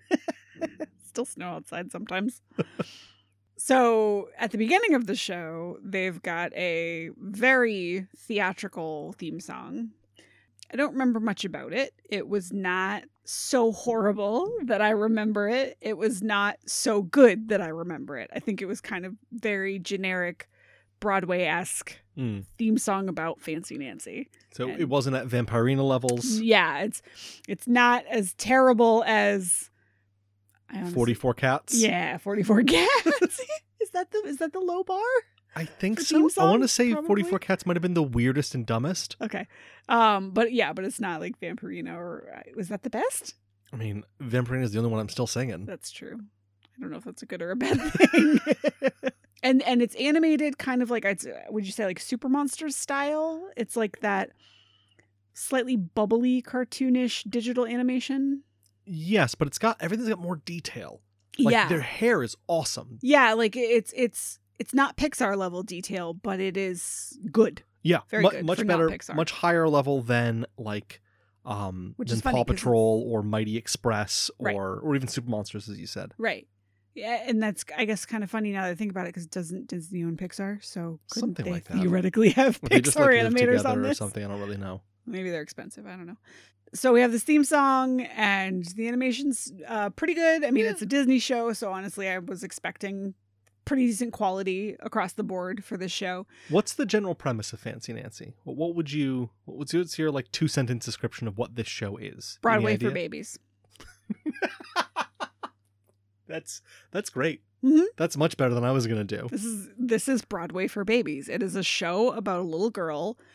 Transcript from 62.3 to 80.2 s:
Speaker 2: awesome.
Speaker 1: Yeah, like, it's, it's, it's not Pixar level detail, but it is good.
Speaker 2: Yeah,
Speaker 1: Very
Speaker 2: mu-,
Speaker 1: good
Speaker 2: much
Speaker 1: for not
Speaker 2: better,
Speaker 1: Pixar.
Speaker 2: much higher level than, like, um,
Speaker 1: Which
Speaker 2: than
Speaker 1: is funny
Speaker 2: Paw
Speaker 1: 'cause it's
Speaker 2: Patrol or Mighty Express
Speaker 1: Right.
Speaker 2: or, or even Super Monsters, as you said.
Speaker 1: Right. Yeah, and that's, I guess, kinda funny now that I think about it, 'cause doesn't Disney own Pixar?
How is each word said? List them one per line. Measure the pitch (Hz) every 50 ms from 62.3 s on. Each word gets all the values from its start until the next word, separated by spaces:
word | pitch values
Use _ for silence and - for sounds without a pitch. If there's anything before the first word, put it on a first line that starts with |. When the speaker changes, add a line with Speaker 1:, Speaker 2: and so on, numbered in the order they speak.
| - - _
Speaker 2:
awesome. | - 170 160 139 - - - - 123 113 -
Speaker 1:
Yeah, | - 254 294 277 254 220 220
like, | 226 233 214 226
it's, | 254 240 226 240 226 - - -
it's, | - 247 - - - - - - - _ _ _ -
it's | 233 - -
not | 269 277 - -
Pixar | - 294 294 - - 247 196 202
level | 196 185 180 175 180
detail, | 185 - 180 175 190 - 202 185 175 170 165
but | 185 - 208 190 185
it | 190 190 170
is | 196 196 185 180 175 - - - - - - - - - 165
good. | - 220 214 - - - - _ _ _
Speaker 2:
Yeah, | - 160 175 - - _
Speaker 1:
Very | 220 214 170
Speaker 2:
mu-, | -
Speaker 1:
good | - - 165
Speaker 2:
much | 160 180 -
Speaker 1:
for | 214
not | 202 175
Speaker 2:
better, | 165 165 160
Speaker 1:
Pixar. | - - - - -
Speaker 2:
much | 151 165 -
higher | - - - 170 170 165 160
level | 160 147 143 131 143 143 135
than, | 117 117 120 120 120 117 113 113 120 - _
like, | - 113 107 104 104 - - - - _ _ _ _ _ _ _ _ -
um, | - 101 101 101 95 92 92 90 98 -
Speaker 1:
Which | - 233 117
Speaker 2:
than | 113 113
Speaker 1:
is |
funny | - 262 -
Speaker 2:
Paw | 123 120
Speaker 1:
'cause | - 156
it's | 185
Speaker 2:
Patrol | - 127 117 113 110 113 110 110 120 120
or | 113 107 104
Mighty | 104 107 110 110 107 107
Express | 113 - - - - - - 110 104 104 - - - - - - -
Speaker 1:
Right. | 240 190 208
Speaker 2:
or, | 196 190 190 190 -
or | - 151 143
even | 135 131 117
Super | - 123 117 120
Monsters, | 113 107 101 - - 104 104
as | 110 101
you | - -
said. | - - - 95 - -
Speaker 1:
Right. | - 226 214 143 92 - _ _ _ _ _ _ _ _ _ -
Yeah, | 311 311 339 240 - 226
and | 254 233 214
that's, | 220 214 - - - - -
I | 254 226
guess, | 208 214 - -
kinda | - 226 214 202
funny | 180 226 220 214 208
now | 196 190 190
that | 180
I | 175
think | 165 220 202
about | 185 190 175
it, | 175 175
'cause | 175 170
doesn't | 160 - 185 170 160 180 190 -
Disney | - 185 175 160 170 190 175 170
own | 170 165
Pixar? | -